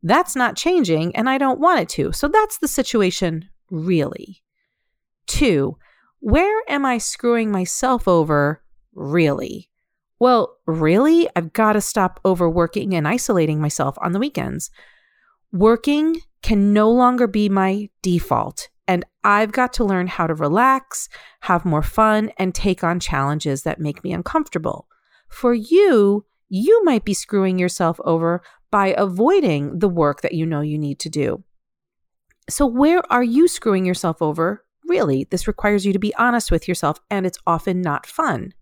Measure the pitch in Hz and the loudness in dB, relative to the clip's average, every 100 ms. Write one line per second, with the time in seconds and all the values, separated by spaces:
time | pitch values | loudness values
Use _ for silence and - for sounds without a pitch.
0 | 165 262 359 269 247 - - 370 214 160 | 2 0 0 -2 -2 -2 0 0 2 0
1 | 165 - 240 262 269 262 320 339 170 - | 0 -2 -2 0 0 2 2 2 -2 -4
2 | 147 - 294 427 427 - 311 - 254 226 | -4 -2 0 0 0 -4 -6 -4 -2 0
3 | 190 - 180 160 170 - _ 170 165 175 | 0 0 -4 -4 -10 -20 _ -6 0 0
4 | 143 - - 190 _ _ _ _ _ _ | 0 -6 -16 -20 _ _ _ _ _ _
5 | _ _ - - 285 160 135 147 _ _ | _ _ -8 0 2 2 0 -6 _ _
6 | _ _ 240 254 381 440 453 285 277 240 | _ _ 0 2 4 0 -2 -2 -2 -2
7 | - - 240 233 220 202 180 - 254 247 | -4 -4 0 0 0 -2 -4 -2 -2 0
8 | - 170 156 147 143 156 _ _ _ - | 2 2 4 2 0 -2 _ _ _ -14
9 | 139 165 156 143 - - - _ _ _ | -4 2 2 0 -6 -12 -16 _ _ _
10 | _ _ 247 240 190 _ - 160 156 185 | _ _ 2 4 0 _ -6 0 2 4
11 | 285 330 339 - 170 - 220 214 202 - | 4 4 2 -2 -4 0 2 2 -2 -2
12 | 185 - 196 180 175 165 170 214 208 180 | -2 0 0 2 2 2 0 -2 -4 -2
13 | 147 233 - 196 156 151 151 - 139 - | 0 -2 0 0 2 0 -2 -2 -4 -4
14 | - 185 269 - - 156 - _ - _ | -4 -2 -4 -4 -8 -8 -12 _ -20 _
15 | _ _ _ _ _ 185 208 233 277 294 | _ _ _ _ _ 2 2 4 2 0
16 | 311 330 - _ - 214 202 208 214 240 | 0 -2 -8 _ -2 2 4 4 4 4
17 | 247 247 240 208 208 196 190 196 208 _ | 4 2 0 0 0 2 0 -2 -6 _
18 | 190 175 - 120 110 - - _ - 180 | -2 0 0 -2 -2 -8 -18 _ -2 -2
19 | - _ 208 208 214 214 247 - 214 190 | -2 _ 0 2 0 0 -2 0 0 0
20 | 180 - 165 156 147 175 254 269 262 - | -2 -2 -2 0 0 2 2 2 -2 -12
21 | - - - _ - 175 175 151 - - | -12 -16 -20 _ -2 0 2 0 0 2
22 | 220 214 214 - 185 - 208 185 170 175 | 2 2 -2 -4 -4 -2 -2 0 -2 -2
23 | - 139 139 151 151 135 - 160 151 143 | -2 -2 -2 -2 -2 -4 -4 -6 -6 -6
24 | 185 175 170 320 302 - 156 - - _ | -8 -8 -4 -4 -4 -6 -6 -8 -12 _
25 | _ _ _ - 247 240 214 339 403 247 | _ _ _ -4 0 0 2 4 6 6
26 | 202 208 - _ _ 185 254 453 381 233 | 4 2 -4 _ _ -4 4 4 4 0
27 | - 196 - 202 190 185 180 - 170 165 | 0 -6 -2 0 0 0 -2 0 -2 -2
28 | - 165 165 175 - _ _ 208 196 - | -2 0 0 -2 -6 _ _ 0 0 0
29 | 196 180 240 392 285 151 143 170 202 170 | -2 2 2 4 2 0 -4 -2 -2 2
30 | 147 143 - 160 160 151 151 151 147 139 | 0 0 -4 -4 -4 -4 -4 -4 -6 -8
31 | 160 151 143 - - _ _ _ _ _ | -8 -4 -4 -4 -10 _ _ _ _ _
32 | _ _ _ _ - - 285 240 285 359 | _ _ _ _ -14 -2 0 2 2 2
33 | - 247 247 240 339 - - 190 185 180 | 0 0 2 4 2 2 -2 0 0 -2
34 | 170 160 160 156 165 208 _ _ 320 359 | -2 -2 -4 -2 -2 -4 _ _ -4 0
35 | 151 135 - 180 - - 208 208 196 190 | 2 0 -2 -4 -4 -2 0 0 0 -2
36 | 208 - 240 240 - 165 - 175 151 156 | -2 -2 0 0 0 -2 -2 -4 -2 -4
37 | _ 202 185 - - 165 - 180 180 143 | _ -4 -4 -4 -4 -2 -2 -4 -2 -4
38 | - - 320 147 190 - | -8 -6 -4 -4 -8 -16